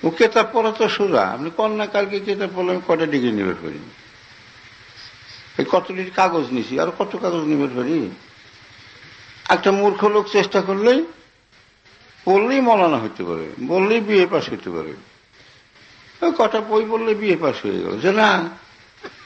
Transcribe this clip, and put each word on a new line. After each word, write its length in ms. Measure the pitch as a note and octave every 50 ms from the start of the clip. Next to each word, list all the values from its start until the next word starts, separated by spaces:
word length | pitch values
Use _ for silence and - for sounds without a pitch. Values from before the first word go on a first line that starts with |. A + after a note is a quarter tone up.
| -
ও 60 | E3
কিতাব 360 | E3 - A#3 A3 A3 A#3 G#3+ -
পড়া 200 | - A3+ A3+ A3 G#3+
তো 120 | - A#3 G#3
সোজা, 340 | - - G#3 G3 E3+ A#2+ G2 F#2 A2
আপনি 160 | A#2+ C#3+ E3
কন 200 | E3 - G#3+ A3 G#3+
না, 120 | G#3+ G#3+
কালকে 300 | G3+ - G#3 G3+ G3 G3+ G3
কিতাব 300 | F#3+ G#3+ G3+ G3 G3+ F#3 F3+
পড়লে 180 | F3+ F#3 F3+ F#3
আমি 100 | F3+ E3
কটা 200 | - E3+ D#3 E3
ডিগ্রি 260 | D#3 D3 C#3 B2 B2 A2
নিবে 220 | G#2 G2 F#2+ F2
পারি, 260 | - E2+ D#2+ D2+ D2+ D#2 - - - - - - - - - - - - - - - - - - - - - - - - - - - - - - - - - -
এই 100 | - C#3 -
কত 160 | - F#3 F3+ -
লিটার 240 | F#3+ F#3 F#3 F#3 -
কাগজ 300 | - F#3+ F#3 E3+ E3 C#3+ A#2+
নিছি, 240 | B2+ B2+ A2 G2+ B2 C#3
আর 80 | D#3+ E3+ F3
কত 160 | - G3+ G3 -
কাগজ 260 | F#3 A#3 F#3 F3 E3+ D#3
নিবে 240 | D3+ D#3 C#3+ C#3+ C#3
পারি। 260 | B2 B2 B2 B2+ D#3+ E3 B2 F#2 F#2 - - - - - - - - - - - - - - - - - - - - - - - - - -
একটা 240 | - F#3+ F3+ - G3+ G3
মূর্খ 280 | G3+ G3+ G#3 F#3+ G3+ G3+ G#3+ G#3
লোক 120 | G#3+ G#3 G#3 -
চেষ্টা 280 | G#3 F3+ G3 - G3+ F3
করলেই, 380 | F#3 G3 G3 G#3 A#3 B3+ C#4 E4 E4 - - _ _ _ _ _ _ _ _ _ _ _ _ _ _ _ _ _ _ - _ -
পড়লেই 340 | - F#3 G3 G#3 A#3+ C4 C4+
মৌলানা 380 | C4 A#3+ A3+ G#3 F#3 E3+ D3+ B2
হইতে 220 | A2 A2 G#2+ - F#2+
পারে, 220 | E2+ E2+ D#2+ D#2+ D#2 - - B2
বললেই 360 | C3+ E3 F#3 F#3+ G3+ A3 A#3
বিএ 260 | G#3+ G3+ G#3+ G3 F3+
পাস 180 | F3+ F#3+ D#3 B2 -
হইতে 220 | A#2+ G2+ - F#2+
পারে, 220 | F2 E2 D#2 D#2 D2 D2 - _ _ _ _ _ _ _ - - - _ _ _ _ _ - - - - - - - - -
ওই 80 | E4+ D#4+
কটা 240 | - A#3+ G#3+ A3 A3
বই 240 | G#3+ G#3+ A3 G#3+ A3+ G#3+
পড়লে 240 | A3+ A3 A3+ A3+ G#3+
বিএ 220 | G3+ G#3 G#3 F3
পাস 200 | D#3+ E3+ C#3+ A#2+ -
হয়ে 180 | - G#2+ F#2+ F2+
গেল। 140 | F2+ F2 F2+ G#2
যে 100 | B2 F3+ G3
না, 180 | G#3+ G#3+ G#3 G3 F3+ E3 E3+ - - - - - _ - _ _ _ - - - - -